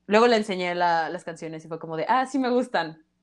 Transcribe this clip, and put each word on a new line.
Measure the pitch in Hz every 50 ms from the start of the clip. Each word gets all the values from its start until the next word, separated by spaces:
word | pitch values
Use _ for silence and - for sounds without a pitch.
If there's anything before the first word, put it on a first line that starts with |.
| _ -
luego | 202 214 226 247
le | 240 220
enseñé | 214 214 196 185 180 175 175
la, | 175 175 170 170 165 160 151
las | 160 180 -
canciones | - 165 165 170 160 160 160 160
y | 160
fue | 165 156
como | - 160 160 160
de, | 160 -
"Ah, | 226 254 262 254
sí | - 277
me | 262 247
gustan", | 247 247 254 247 - 185 165 156 160 - _ _ _ _